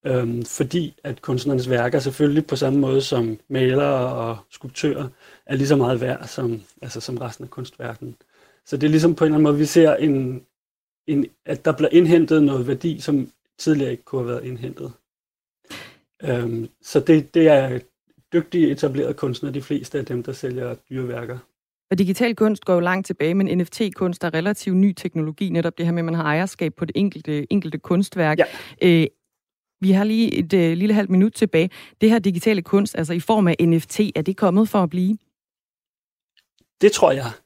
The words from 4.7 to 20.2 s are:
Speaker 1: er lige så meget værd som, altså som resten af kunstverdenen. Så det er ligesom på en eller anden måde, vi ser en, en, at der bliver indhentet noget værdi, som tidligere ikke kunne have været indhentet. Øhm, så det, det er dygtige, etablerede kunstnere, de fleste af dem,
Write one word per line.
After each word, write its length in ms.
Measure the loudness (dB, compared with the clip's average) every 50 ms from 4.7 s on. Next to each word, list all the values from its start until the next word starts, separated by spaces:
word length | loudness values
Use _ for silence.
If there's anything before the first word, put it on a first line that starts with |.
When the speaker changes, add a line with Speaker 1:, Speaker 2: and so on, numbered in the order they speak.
| -10 -4 -2 -2 -2 -2 -6 -10 _ _ _ -20 -20 _ _
Speaker 1:
er 100 | -6 -2
lige 120 | -2 2
så 80 | 2 4
meget 260 | 2 4 2 0 -2
værd 260 | -2 -4 -6 -8 -10
som, 340 | -12 -8 -6 -4 -4 -4 -6 -10 _ _ _
altså 200 | -16 -14 -14 -12
som 160 | -10 -10 -10
resten 260 | -8 -10 -10 -12 -14 -18
af 60 | -16
kunstverdenen. 680 | -14 -14 -16 -16 _ _ -12 -12 -12 -12 -16 -16 -18 _ _ _ _ _ _ _ _ _ _
Så 120 | -8 -6
det 100 | 0 2
er 40 | 2
ligesom 240 | 4 4 4 2 2
på 80 | 2 2
en 40 |
eller 80 | 2 4
anden 80 | 4 4
måde, 140 | 4 4
vi 80 | 2 0
ser 300 | 2 4 6 6 6 4
en, 460 | 4 2 0 0 0 -2 -6 -8 -10 _ _ _ _ _ _ _ _ _ _ _ _ _
en, 180 | -2 -2 -2 -2 -2 _ _ _
at 200 | -8 -8 -2 _
der 60 | -2
bliver 180 | 0 2 0 4
indhentet 520 | 6 6 6 8 6 4 4 4 4 4 4
noget 240 | 4 2 0 -2
værdi, 320 | -2 -4 -4 -4 -6 -6 -4
som 320 | -4 -2 -2 -2 -2 -4 _ _ _ _ _ _
tidligere 320 | 0 0 0 0 0 -4
ikke 120 | -4 -8 _
kunne 180 | -8 -6 -6
have 80 | -4 -4
været 160 | -6 -8 -8
indhentet. 460 | -10 -12 -10 -10 -12 -10 -12 -14 -14 -14 _ _ _ _ _ _ _ _ _ _ _ _ _ _ _ -18 -18 -18 -20 -20 _ _ _ _ _ -6
Øhm, 460 | -4 -4 -2 -2 -4 -6 -6 -8 -10 _ _ _
så 160 | -2 -2 0
det, 340 | 4 4 4 4 4 0 2
det 140 | 4 6
er 320 | 6 6 6 4 0 -6 -8 -10 _ _ _ _ _ _ _ _ _ -2
dygtige, 380 | -2 -2 0 0 2 2 2
etablerede 420 | 2 0 -2 -2 -2 -2 -4 -4 -4
kunstnere, 400 | -4 -4 -6 -4 -6 -8 -8 -8
de 80 | -8
fleste 380 | -6 -6 -6 -6 -6 -6 -8 -8
af 60 | -6
dem, 180 | -4 -6 -8